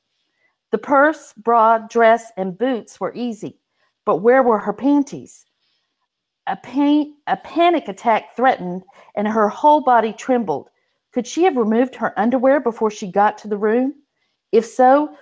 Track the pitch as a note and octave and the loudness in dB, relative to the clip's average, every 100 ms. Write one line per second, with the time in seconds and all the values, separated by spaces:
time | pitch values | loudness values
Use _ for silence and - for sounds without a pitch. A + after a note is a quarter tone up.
0 | _ _ _ _ _ _ _ G#3+ - C#4 | _ _ _ _ _ _ _ -8 0 2
1 | D4 D4+ - - A3+ A#3 A3 A3+ G#3+ A#3 | 2 0 -12 -10 0 2 4 2 -2 2
2 | A3+ A3+ A3+ - F#3+ F3+ B3+ A#3 - - | 4 2 -2 -10 -8 -4 -4 -4 -8 -10
3 | F#3 G#3 A#3+ G#3 D#3 - _ _ _ _ | -10 -8 -10 -8 -12 -14 _ _ _ _
4 | - E3 A3 C4 B3 G#3+ G#3 G#3 C4 C#4+ | -4 0 2 4 4 0 -2 -4 0 0
5 | C#4 C#3+ - - _ _ _ _ _ _ | 0 -8 -16 -20 _ _ _ _ _ _
6 | _ _ _ _ - G3 - C4+ C#4+ D4+ | _ _ _ _ -10 -10 -6 -2 2 2
7 | D4 - - F#3+ - D#4 E4+ E4 - F#3+ | 0 -8 -6 -6 -4 0 2 2 -4 -6
8 | A#3+ G#3 - - B3+ - F3+ F3+ - _ | 0 0 -2 -2 0 0 -4 -10 -12 _
9 | _ - G#3 A3 G#3 - D4+ D4+ C4 A#3+ | _ -6 -4 0 0 2 4 4 4 2
10 | A3 G3 - B3 G3+ C#3 - _ _ _ | 2 -4 -2 -2 -2 -6 -8 _ _ _
11 | _ B3+ - D#4 F4+ C4 G#3+ A3 C4 - | _ -8 -6 0 0 2 0 0 0 -2
12 | A3+ - A3+ B3+ C4 C#4+ B3 A3+ G#3+ G#3+ | -6 -2 -2 2 2 2 0 -2 -4 -4
13 | G3 G3 G#3 G#3 G#3+ G#3 G#3+ A#3 C4 D4+ | -6 0 0 0 -8 -4 0 0 -2 -6
14 | _ _ _ _ _ A3+ A3+ - B3+ C#4 | _ _ _ _ _ 0 0 2 4 4
15 | D4+ - | 2 -8